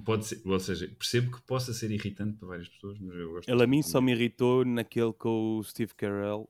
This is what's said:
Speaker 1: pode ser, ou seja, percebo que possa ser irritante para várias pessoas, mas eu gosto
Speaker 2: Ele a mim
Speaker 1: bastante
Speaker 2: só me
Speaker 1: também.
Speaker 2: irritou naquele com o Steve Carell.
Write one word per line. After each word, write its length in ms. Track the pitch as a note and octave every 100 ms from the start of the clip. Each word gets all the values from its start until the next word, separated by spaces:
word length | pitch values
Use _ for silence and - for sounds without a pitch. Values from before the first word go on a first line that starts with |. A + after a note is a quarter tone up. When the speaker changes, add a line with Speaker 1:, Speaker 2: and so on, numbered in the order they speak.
Speaker 1:
pode 220 | G2+ A2 G#2+
ser, 160 | -
ou 160 | - F#2+
seja, 260 | F#2+ F2 F2+ -
percebo 360 | - A#2+ B2
que 60 | -
possa 280 | - B2+ B2
ser 180 | G#2+ A2
irritante 460 | G#2 G2+ G2 G#2 G#2+
para 120 | F2+
várias 200 | F2+ F2
pessoas, 300 | _ G2 G2+
mas 180 | F#2 F2
eu 160 | E2+
gosto 160 | E2+ F2
Speaker 2:
Ele 120 | B2
a 40 | A#2+
mim 120 | C#3
Speaker 1:
bastante 120 | D3
Speaker 2:
só 80 | C#3
me 100 | B2+
Speaker 1:
também. 100 | A#2+
Speaker 2:
irritou 420 | A#2 - B2 B2+ B2+
naquele 480 | A#2+ A2 - A2+
com 420 | A2 A#2 A2+ A2 A2
o 80 |
Steve 300 | G#2 - A2+
Carell. 520 | - G#2 G2+ G2+ G#2 A2